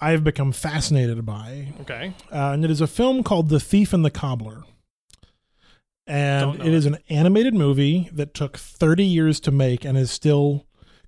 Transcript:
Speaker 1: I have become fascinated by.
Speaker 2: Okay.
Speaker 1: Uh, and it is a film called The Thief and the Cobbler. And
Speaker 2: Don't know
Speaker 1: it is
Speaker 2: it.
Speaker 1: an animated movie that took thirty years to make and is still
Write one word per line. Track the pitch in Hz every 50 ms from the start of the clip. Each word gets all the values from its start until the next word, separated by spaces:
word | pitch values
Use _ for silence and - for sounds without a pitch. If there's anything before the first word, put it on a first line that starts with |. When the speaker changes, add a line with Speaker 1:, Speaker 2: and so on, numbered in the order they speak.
Speaker 1:
I | 147 156 165
have | 160 156
become | 156 - - 135 135 -
fascinated | - - 160 151 156 - - 151 135 123 120 117 113 113
by. | 107 104 107 110 113 131 143 139 139 - - 135
Speaker 2:
Okay. | - 127 117 131 190 185 - - - -
Speaker 1:
Uh, | 147 139 143 143
and | 151 160
it | 160
is | 160 147
a | 160
film | 147 - - 240 262 262 262 226
called | - 208 165 165 151
The | 156 143
Thief | - - - 202 208 - 196
and | 175 156
the | 147
Cobbler. | - - - 135 127 117 110 110 110 120 - - _ _ _ _ _ _ _ _ _ _ _ _ _ _ _ _ _ _ _ _ _ _ _ _ _ _ _
And | - 143 143 143 139 139 139 139
Speaker 2:
Don't | 139 147 -
know | 170
Speaker 1:
it | 160 165
is | 160 143
Speaker 2:
it. | 143 151
Speaker 1:
an | - - -
animated | 156 147 160 185 196 214 240 262 220
movie | 190 147 139 135 139 139 143 160 185 170 175 165
that | 147 143 147 -
took | - 147 131 - -
thirty | - - - - 170 156 165 180 202
years | 190 175 160 160 156 147 -
to | - 151
make | 139 139 135 127 123 117 -
and | 139 131
is | 131 131 117
still | - - - 151 147 143 143 143 143 147 - _ _ _ - _ _ _ _